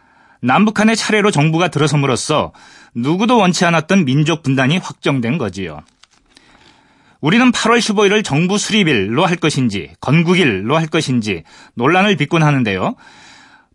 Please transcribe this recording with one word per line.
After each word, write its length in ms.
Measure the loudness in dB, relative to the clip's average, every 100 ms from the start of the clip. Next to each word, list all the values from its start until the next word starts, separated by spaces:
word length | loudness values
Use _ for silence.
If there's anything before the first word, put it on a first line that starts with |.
| _ _ _ -6
남북한의 540 | 0 2 2 2 0 0
차례로 340 | 0 0 2
정부가 380 | 2 0 0 0
들어섬으로써 840 | 0 0 0 0 -2 -2 -2 -2 -8 -20 -20 -14
누구도 440 | -6 -2 0 2 2
원치 280 | 2 2 0
않았던 400 | 0 0 0 2
민족 380 | 0 0 -2
분단이 340 | -2 0 0 -2
확정된 600 | -6 -8 -4 -2 -2 -4
거지요. 420 | -6 -8 -10 -12 -20 _ _ _ _ -20 _ _ _ _ _ _ _ -6
우리는 300 | 0 2 2
팔월 300 | 2 2 2
십오 240 | 0 0 2
일을 160 | 2
정부 380 | -2 -2 0 -2
수립일로 680 | -2 0 2 0 0 0 0
할 100 | 0
것인지 580 | -2 0 -2 -4 -10 -8
건국일로 760 | 0 2 2 2 2 0 -2 -2
할 80 | 0
것인지 560 | -4 -2 -2 -2 -6 -10 -20 -16
논란을 440 | -4 0 2 2 0
빚곤 260 | 0 0
하는데요. 520 | 2 2 0 -2 -4 -8 -16 -20 -20 -20 -20 _ _